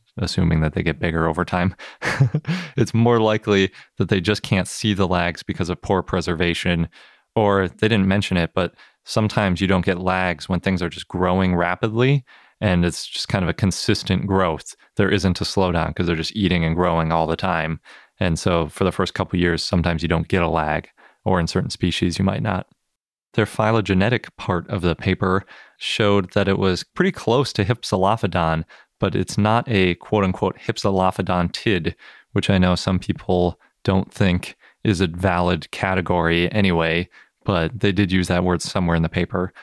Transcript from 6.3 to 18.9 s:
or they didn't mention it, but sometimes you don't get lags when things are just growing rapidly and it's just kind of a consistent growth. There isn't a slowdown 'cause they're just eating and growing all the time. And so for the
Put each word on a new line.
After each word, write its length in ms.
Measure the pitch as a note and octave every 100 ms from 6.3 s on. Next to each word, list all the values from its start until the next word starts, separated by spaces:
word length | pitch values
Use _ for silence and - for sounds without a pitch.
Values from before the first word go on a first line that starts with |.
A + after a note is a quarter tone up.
| E2 F2 E2 F2+ E2+ E2 - - _ _ -
or 320 | G#2 G2 F2+
they 200 | - A2
didn't 200 | A2 F#2+
mention 300 | G2 - F2+
it, 140 | E2
but 220 | - F2 _ - _
sometimes 580 | - - G#2+ - G2+ E2+
you 60 | F#2
don't 180 | F#2+ F2+
get 140 | F2
lags 480 | F#2 F#2 F#2 D#2+ -
when 100 | F2+
things 220 | G2 F#2
are 80 | E2+
just 180 | - -
growing 480 | F2 F#2 F#2 F#2 F2
rapidly 680 | F2 F2+ A2+ A2+ B2+ C#3+ - - _ -
and 240 | G#2 F2
it's 220 | F2 - -
just 200 | - -
kind 140 | G2+
of 60 | E2+
a 40 |
consistent 720 | - G2 - - G2+ - F#2 F#2+
growth. 500 | F#2+ F2+ D2 - - _ -
There 140 | G2
isn't 280 | G2 F#2 F2
a 40 |
slowdown 520 | E2 - F#2 E2+ D#2+ D#2+
'cause 120 | F2
they're 80 | D#2+
just 200 | D#2+ A2
eating 300 | F#2 F2 D#2+
and 100 | D#2+
growing 360 | F2+ E2 D#2+
all 160 | E2 D#2+
the 80 | E2
time. 440 | F#2 F2 D#2+ D#2+ - - _ -
And 180 | F#2 E2
so 280 | - F2 D2+
for 160 | -
the 80 | F#2+